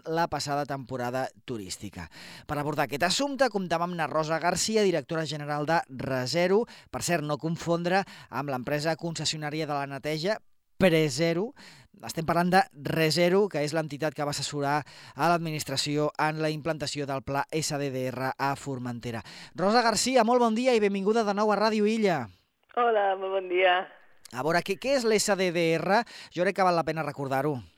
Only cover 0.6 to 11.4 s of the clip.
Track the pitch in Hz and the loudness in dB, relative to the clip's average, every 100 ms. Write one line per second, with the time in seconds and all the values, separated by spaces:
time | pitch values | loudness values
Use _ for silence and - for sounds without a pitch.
0.6 | 143 139 120 127 123 131 127 101 - 117 | -4 -8 -8 -6 -4 -4 -4 -8 -10 -8
1.6 | 92 - - - 170 - - - - 147 | -8 -10 -10 -10 -12 -14 -20 -16 -6 -4
2.6 | 143 151 143 139 170 185 285 269 262 202 | -2 -2 -2 0 0 0 0 2 0 0
3.6 | 180 165 175 175 151 156 156 160 175 175 | -2 -2 -2 -2 -2 0 0 0 0 0
4.6 | - 220 202 165 131 160 151 151 147 147 | 2 2 4 2 -2 -4 -4 -6 -4 -2
5.6 | 151 165 - 131 - 131 127 160 180 202 | 0 0 0 -6 -4 -2 -2 0 2 2
6.6 | 240 - - 113 135 170 147 147 160 165 | 0 -8 -12 -6 -2 -2 -2 -4 -4 -4
7.6 | 165 170 175 185 185 - - 120 143 127 | -2 -2 0 0 -2 -10 -10 -6 -4 -4
8.6 | 123 147 156 160 170 160 151 160 151 156 | -2 -2 -2 -2 -4 -4 -4 -4 -6 -6
9.6 | 147 143 139 139 151 156 175 220 - _ | -4 -4 -6 -6 -4 -2 -2 -4 -8 _
10.6 | _ - 190 160 156 127 165 170 | _ 2 4 4 2 0 0 0